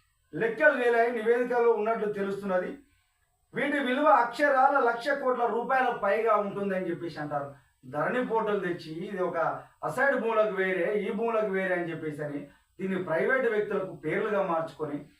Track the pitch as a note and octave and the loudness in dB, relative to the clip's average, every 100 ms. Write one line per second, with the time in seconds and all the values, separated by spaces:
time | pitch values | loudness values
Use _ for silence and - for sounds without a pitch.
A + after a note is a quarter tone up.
0 | _ _ _ D3+ A3+ - D4+ C4+ A#3+ A#3 | _ _ _ -4 -2 4 4 4 4 4
1 | A#3+ A#3+ A3 A#3+ A#3+ B3 A#3 G#3+ G#3+ G3 | 4 2 2 2 2 4 4 4 0 0
2 | G#3 G3+ G3 G3 G3 F#3 - - - _ | -2 -2 -4 -4 -2 -2 -2 -8 -18 _
3 | _ _ _ _ _ F3+ C#4+ D4 B3+ C4 | _ _ _ _ _ -4 -2 0 0 2
4 | D4+ D#4 - - D4 C4 C4+ C#4+ A#3 A#3 | 6 6 4 2 2 6 4 4 2 0
5 | C#4+ C4+ B3+ A#3 A#3 G#3+ A#3+ C4 B3 A#3+ | -2 -2 0 0 0 -2 0 0 0 0
6 | G3+ A3 A3+ G#3 G3+ G3 G3 F#3 E3+ E3+ | 0 2 2 2 0 -4 -2 -2 -2 -4
7 | E3 D3+ D3 C#3+ - - _ _ B2+ D3 | -8 -8 -6 -6 -6 -12 _ _ -10 -4
8 | E3 B3 B3+ A3+ G#3+ G3+ F3+ D#3 D#3 D#3+ | -2 -2 0 0 0 0 -2 -6 -8 -10
9 | G#3 F#3+ F3 E3 C#3 - - _ - B3 | -8 -2 -2 0 -2 -4 -10 _ -6 0
10 | C#4 - A3 G#3+ G#3 F#3+ F#3+ F#3 F3 G#3 | 2 2 2 2 2 0 0 0 0 0
11 | G3+ G#3 A#3 A3 G#3+ F#3+ F#3 F3 E3 D#3 | -2 -2 -2 0 0 -2 0 -2 -4 -6
12 | D#3 D3 D3 C#3+ C#3+ _ _ - F#3+ F#3+ | -8 -6 -6 -8 -12 _ _ -8 -4 -4
13 | - D#3+ - C5 - G#3 - F#3+ F#3+ E3+ | -2 0 2 2 2 0 0 -4 -4 -6
14 | D#3 G3 G#3+ G3+ F3 E3 D#3+ - D3 C#3+ | -4 -2 0 0 0 -2 -4 -6 -8 -8
15 | - | -10